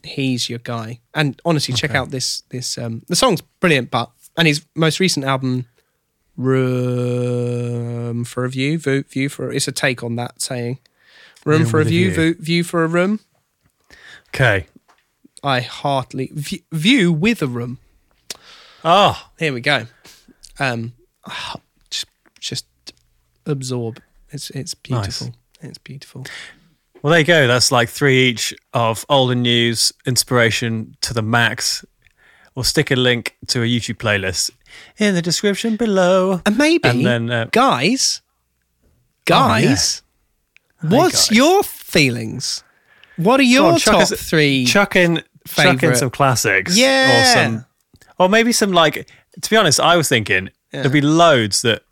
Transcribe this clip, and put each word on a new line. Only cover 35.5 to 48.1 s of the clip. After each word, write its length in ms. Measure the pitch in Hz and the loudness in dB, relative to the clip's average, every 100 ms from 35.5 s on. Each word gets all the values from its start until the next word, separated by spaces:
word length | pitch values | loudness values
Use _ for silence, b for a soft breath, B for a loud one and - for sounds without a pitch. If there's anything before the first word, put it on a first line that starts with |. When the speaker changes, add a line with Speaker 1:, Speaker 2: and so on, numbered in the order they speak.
| 196 233 | -2 -4
Speaker 2:
below. 680 | 214 233 190 180 190 185 185 208 | -2 0 2 4 4 2 0 0
Speaker 1:
And 100 | 214 | 2
maybe, 320 | 302 339 127 | 2 2 2
Speaker 2:
And 160 | 123 | 2
then, 260 | 123 120 117 | 0 0 -2
uh, 180 | 120 113 | -4 0
Speaker 1:
guys, 720 | - 262 135 156 262 - - _ _ _ _ _ _ _ _ _ _ - | 2 2 2 0 0 -2 -4 _ _ _ _ _ _ _ _ _ _ 0
Speaker 2:
Oh, 60 | |
yeah. 140 | 185 262 220 208 | 2 4 2 2
Speaker 1:
guys, 360 | 277 - - _ _ _ _ _ _ _ _ | 2 -2 -4 _ _ _ _ _ _ _ _
Speaker 2:
Hey, 80 | 156 233 | 2 4
Speaker 1:
what's 320 | 349 - - | 4 2 2
Speaker 2:
guys. 60 | 220 | 4
Speaker 1:
your 260 | 294 392 | 4 4
feelings? 1000 | - - - 180 135 117 113 127 - - _ b b b b - | 0 -10 -2 0 2 0 -8 -8 -8 -10 _ b b b b -2
What 240 | 175 269 | 2 4
are 40 | |
Speaker 2:
Go 40 | 254 | 4
Speaker 1:
your 240 | 254 311 | 4 4
Speaker 2:
on, 60 | 339 | 4
chuck 160 | - | 4
Speaker 1:
top 80 | 208 190 | 4 2
Speaker 2:
us, 160 | - - | -2 -2
Speaker 1:
three 360 | 160 147 135 123 | 2 2 2 2
Speaker 2:
chuck 300 | 202 202 190 | 2 2 2
in, 260 | 175 165 - _ - | 2 0 -6 _ -8
chuck 180 | - 143 | 2 2
in 120 | 131 | 4
Speaker 1:
favourite? 200 | 127 123 | 2 2
Speaker 2:
some 120 | 127 | -2
classics. 680 | - 139 120 113 95 95 190 | 0 2 2 2 0 0 2
Speaker 1:
Yeah. 440 | 262 269 262 262 | 4 4 4 4
Speaker 2:
Or 40 | |
some, 400 | 262 226 147 113 - _ _ _ b | 4 2 2 -4 -10 _ _ _ b